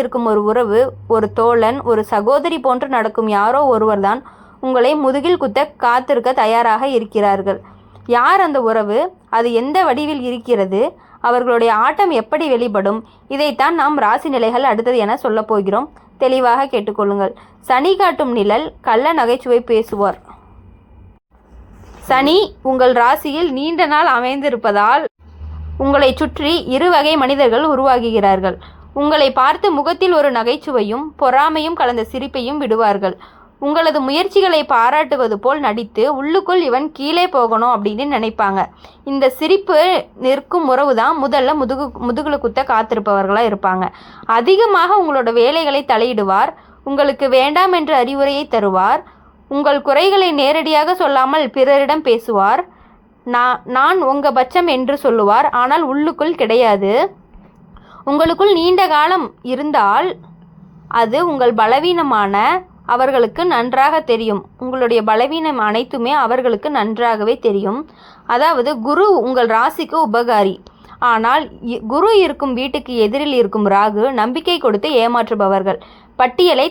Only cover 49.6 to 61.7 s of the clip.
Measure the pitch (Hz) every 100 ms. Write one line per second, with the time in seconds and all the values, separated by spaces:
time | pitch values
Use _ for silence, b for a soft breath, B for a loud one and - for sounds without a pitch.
49.6 | 294 285 285 285 381 392 370 294 269 311
50.6 | 311 302 311 370 320 269 262 311 269 269
51.6 | 262 277 277 311 294 233 226 208 196 269
52.6 | 359 b b b _ _ 247 240 247 247
53.6 | - 254 285 370 269 277 285 254 254 359
54.6 | 349 262 254 277 277 233 202 220 294 240
55.6 | 254 311 294 277 302 - 302 330 233 233
56.6 | 233 202 196 233 381 - _ - - _
57.6 | - - B B - 285 330 330 403 349
58.6 | 349 370 370 302 311 370 247 - 240 254
59.6 | 302 285 202 220 359 - - - - -
60.6 | - - - 233 226 262 349 285 247 220
61.6 | 220